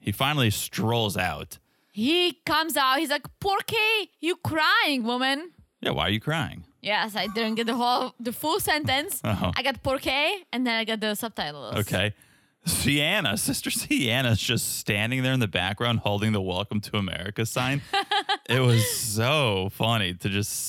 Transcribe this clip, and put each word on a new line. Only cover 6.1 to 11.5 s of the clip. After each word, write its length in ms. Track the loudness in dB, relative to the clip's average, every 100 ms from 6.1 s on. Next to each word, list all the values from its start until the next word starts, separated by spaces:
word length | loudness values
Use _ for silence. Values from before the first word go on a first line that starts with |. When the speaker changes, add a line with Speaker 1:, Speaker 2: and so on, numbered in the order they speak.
Speaker 1:
you 100 | 0
crying? 440 | 0 -2 -4 -8 -16 _
Speaker 2:
Yes, 340 | -4 -2 -2
I 120 | -2 -4
didn't 300 | -2 -2 -2
get 100 | -2
the 80 |
whole, 400 | 0 0 0 -2 -6
the 140 | -8
full 260 | -4 -2 0
sentence. 600 | 0 0 0 0 -2 -4
Speaker 1:
<laughs> 20 |
Oh. 280 | -2 -2 -2
Speaker 2:
I 80 | -2
got 200 | -2 -2
"por 160 | -2 -2
qué," 460 | 0 0 0 -2 -6
and 160 | -2 0
then 80 | 0
I 40 |
got 160 | -2 -2
the 140 | -2
subtitles. 600 | -2 -6 -6 -6